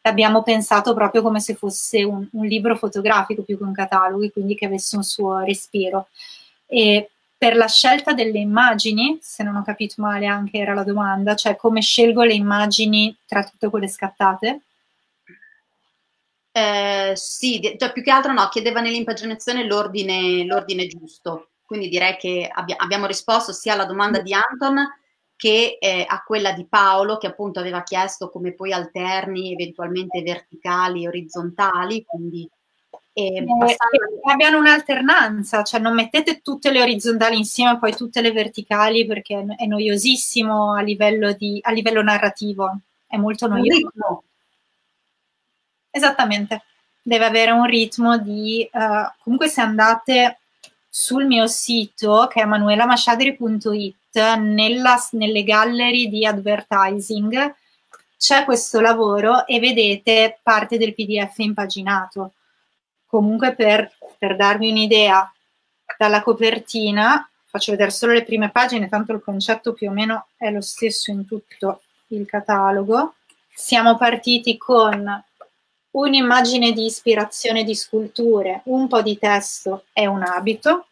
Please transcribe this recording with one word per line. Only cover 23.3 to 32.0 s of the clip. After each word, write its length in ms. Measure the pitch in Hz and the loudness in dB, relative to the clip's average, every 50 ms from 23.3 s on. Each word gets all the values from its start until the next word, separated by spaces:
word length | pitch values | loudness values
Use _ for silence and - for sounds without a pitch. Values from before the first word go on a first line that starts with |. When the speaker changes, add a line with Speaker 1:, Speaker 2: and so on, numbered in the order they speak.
| 226 220 220 - 185 | 0 0 0 -2 -10
Speaker 2:
sia 220 | - - 220 214 | -8 -4 -2 -2
alla 100 | 202 196 | -2 -2
domanda 360 | 185 185 196 202 208 233 226 | -4 -2 -2 -2 0 0 -2
di 120 | 180 185 196 | -4 -2 0
Anton 460 | 196 220 240 269 254 269 269 277 277 285 277 - _ _ _ _ _ _ _ _ | 0 0 0 -2 -4 -2 0 0 0 -2 -4 -6 _ _ _ _ _ _ _ _
che, 400 | _ - 220 214 220 233 233 - - | _ 0 2 2 2 2 0 -2 -2
eh, 280 | - 196 185 180 175 - | -2 -2 0 0 -2 -4
a 140 | 190 190 - | -6 -6 -4
quella 300 | - 214 214 202 196 190 | -4 -4 -2 -2 -2 -4
di 120 | 175 175 | -4 -8
Paolo, 540 | _ - 208 202 196 190 190 202 208 214 214 | _ 6 6 6 6 6 4 2 0 -2 -4
che 80 | 214 | -4
appunto 340 | 185 - - 208 202 175 185 | -8 -8 -6 -10 -8 -6 -6
aveva 220 | 180 180 175 175 175 | -6 -6 -6 -8 -8
chiesto 480 | - 196 185 190 190 - - - 190 | -6 -4 -2 -2 -4 -4 -10 -12 -12
come 220 | - 170 175 180 175 | -10 -8 -10 -10 -8
poi 200 | - 185 190 190 | -8 -8 -6 -4
alterni 800 | 180 170 165 _ 185 180 185 190 190 185 196 190 185 190 185 180 | -4 -6 -6 _ -8 -6 -4 -4 -4 -4 -6 -8 -8 -8 -8 -8
eventualmente 680 | 165 175 170 170 - 175 175 180 185 185 185 180 180 165 | -8 -10 -10 -10 -12 -10 -8 -6 -8 -8 -6 -8 -8 -6
verticali, 840 | 170 175 - - _ - - _ 180 175 180 185 185 180 175 170 | -6 -8 -10 -12 _ -20 -14 _ -4 -2 -2 -2 -2 -4 -6 -8
orizzontali, 960 | 170 175 180 175 160 - 180 170 175 175 - 202 196 185 175 180 185 220 220 | -8 -8 -10 -12 -12 -12 -10 -10 -10 -4 -2 -2 0 0 -2 -4 -4 -6 -8